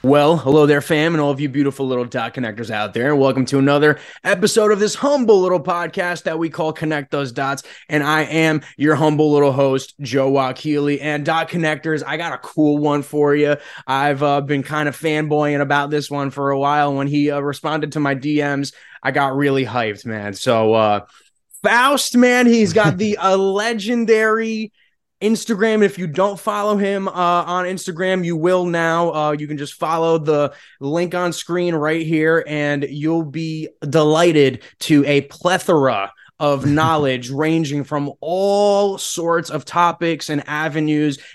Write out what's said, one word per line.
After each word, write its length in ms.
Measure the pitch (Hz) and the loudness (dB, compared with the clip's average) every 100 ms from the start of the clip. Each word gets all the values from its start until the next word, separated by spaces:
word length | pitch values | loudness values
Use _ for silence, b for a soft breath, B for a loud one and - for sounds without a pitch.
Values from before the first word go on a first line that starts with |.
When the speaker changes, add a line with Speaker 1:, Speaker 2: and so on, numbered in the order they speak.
Speaker 1:
Well, 340 | 131 143 147 165 | 4 4 4 2
hello 300 | 131 151 147 | 4 4 6
there, 160 | 147 | 4
fam, 320 | 139 156 160 | 2 0 0
and 60 | 165 | 0
all 80 | 143 | 0
of 100 | 139 | -2
you 80 | 147 | -4
beautiful 380 | 135 139 135 135 | -2 -2 -2 -4
little 180 | 127 | -4
dot 300 | 120 127 117 | -4 -6 -6
connectors 360 | 135 117 104 110 | -6 -8 -8 -8
out 220 | 107 104 | -6 -4
there, 180 | 104 131 | -2 0
and 80 | 147 | 2
welcome 280 | 135 131 123 | 2 2 0
to 120 | 139 | 2
another 400 | 139 143 151 147 B B | 4 4 4 2 B B
episode 480 | 175 190 214 220 214 | -2 0 2 2 2
of 80 | 202 | 2
this 160 | 208 | 0
humble 460 | - 277 285 226 202 | 0 0 2 4 4
little 220 | 185 180 | 4 0
podcast 600 | 180 175 170 190 175 170 | -2 -4 -4 -6 -6 -4
that 140 | 175 160 | -6 -4
we 120 | 165 | -6
call 240 | 143 160 | -4 -4
Connect 360 | 156 156 151 139 | -4 -4 -4 -4
Those 220 | 147 135 | -6 -4
Dots, 300 | 120 135 139 B B B | -4 -4 -6 B B B
and 140 | 151 | -2
I 220 | 143 156 | 2 0
am 360 | 139 156 160 156 B - | 0 0 2 0 B -2
your 200 | 147 147 | 0 4
humble 360 | 156 151 151 | 2 4 4
little 180 | 147 143 | 4 4
host, 420 | 131 139 131 - - | 4 2 0 -4 -14
Joe 300 | 131 135 135 | -4 0 2
Wakili. 680 | 139 131 131 156 147 147 143 | 2 0 -4 -4 -2 0 -2
And 240 | 147 147 | -4 -4
dot 240 | 147 165 160 | -2 -2 -2
connectors, 540 | 180 156 151 160 156 143 | -2 -2 -2 -4 -4 -4
I 120 | 156 | -8
got 160 | 165 | -8
a 40 | 135 | -10
cool 380 | - - 151 147 | -8 0 2 2
one 240 | 147 143 | 0 0
for 340 | 139 147 147 | -2 0 2
you. 220 | 147 147 143 B B - | 2 2 0 B B -4
I've, 360 | 135 143 139 | 0 0 0
uh, 200 | 147 143 | 0 0
been 200 | 139 147 | -2 -4
kind 280 | 131 151 147 | -4 -4 -4
of 60 | 135 | -4
fanboying 640 | 160 151 156 151 147 143 | -4 -2 0 0 0 0
about 260 | 139 143 143 | 0 0 0
this 220 | 147 143 | -4 -4
one 200 | 143 139 | -6 -6
for 200 | 143 139 | -4 -2
a 80 | 139 | 0
while. 360 | 139 147 143 | 0 2 0
When 120 | 139 139 | 0 -2
he, 240 | 147 147 | 0 0
uh, 100 | 143 | -2
responded 520 | 143 139 156 156 151 | -6 -6 -4 -4 -4
to 80 | 156 | -2
my 120 | 143 | -2
D 300 | 139 143 147 | -2 -2 -2
Ms, 300 | 143 139 139 B B B | -2 -4 -6 B B B
I 80 | 135 | -4
got 240 | 139 139 135 | 0 -2 0
really 280 | 143 135 | 0 0
hyped, 400 | 120 120 113 101 | -2 -4 -4 -6
man. 300 | 120 107 104 | -10 -8 -8
So, 400 | 98 127 113 110 | -4 0 2 4
uh, 320 | 113 107 104 - b b _ _ - | 4 4 0 -4 b b _ _ -4
Faust, 520 | 202 233 262 285 - | 2 4 4 2 2
man, 300 | 240 247 247 247 | 4 4 6 4
he's 280 | 233 202 | 4 4
got 240 | 190 214 180 | 4 2 0
the, 180 | 214 202 | -2 0
Speaker 2:
<laughs> 60 | |
Speaker 1:
uh, 160 | 185 190 | 2 2
legendary 1300 | 190 196 220 226 196 240 226 220 220 220 226 220 220 _ _ _ _ _ | 2 0 -2 -4 -4 -2 2 4 4 0 -2 -6 -8 _ _ _ _ _
Instagram. 600 | 208 226 - 202 220 214 | -2 0 -2 0 2 4
If 140 | 202 196 | 2 2
you 100 | 180 | -6
don't 320 | 143 202 196 | 0 0 0
follow 380 | - 208 208 208 | -6 -2 0 0
him, 320 | 196 196 190 | 0 -2 -4
uh, 40 | |
on 520 | 180 175 175 160 180 | -2 0 0 0 -4
Instagram, 640 | 180 185 - 160 185 185 175 | -4 -6 -8 -4 -2 0 -2
you 100 | 165 | 0
will 300 | 170 185 180 | 2 2 0
now. 440 | 170 165 165 170 | 0 0 0 0
Uh, 160 | 151 151 | 0 -2
you 140 | 151 147 | -4 -6
can 100 | 147 | -8
just 160 | 143 | -10
follow 440 | - 160 165 165 165 | -6 -4 0 2 0
the 340 | 151 147 143 B B B | 2 0 0 B B B
link 340 | 139 165 175 | -6 -4 -2
on 180 | 180 175 | -2 -4
screen 420 | 165 - 175 175 | -6 -6 -2 -2
right 300 | 165 151 165 | -2 -2 -2
here, 400 | 160 160 160 165 147 | -2 0 2 0 -2
and 360 | 151 147 143 | -4 -2 -2
you'll 420 | 143 143 156 165 | -4 -4 -2 -2
be 440 | 156 160 160 156 156 _ 147 | -4 -8 -8 -8 -10 _ -2
delighted 760 | 156 151 156 175 156 135 120 B B | 2 4 4 4 6 4 2 B B
to 220 | - 151 139 | 2 4 6
a 160 | 143 | 2
plethora 920 | 139 - 180 180 - 160 135 107 98 b b _ | 0 -4 -2 0 2 2 2 0 -6 b b _
of 280 | 151 139 143 | -2 0 0
Speaker 2:
<laughs> 40 | |
Speaker 1:
knowledge 600 | 147 160 156 139 127 123 | 2 2 2 0 -2 -6
ranging 540 | 139 156 165 151 143 | -4 0 0 -2 -6
from 280 | 135 151 143 - | -6 -6 -6 -8
all 800 | 156 185 196 202 208 202 202 190 | -6 -2 0 2 2 2 0 -2
sorts 500 | - - 165 170 160 | -8 -4 -2 -2 -2
of 160 | 151 | -10
topics 640 | - 175 175 165 170 151 - | -4 0 0 0 -4 -4 -4
and 180 | 147 - | -6 -6
avenues 720 | 151 160 151 151 151 151 139 B | -6 -4 -2 0 0 0 -2 B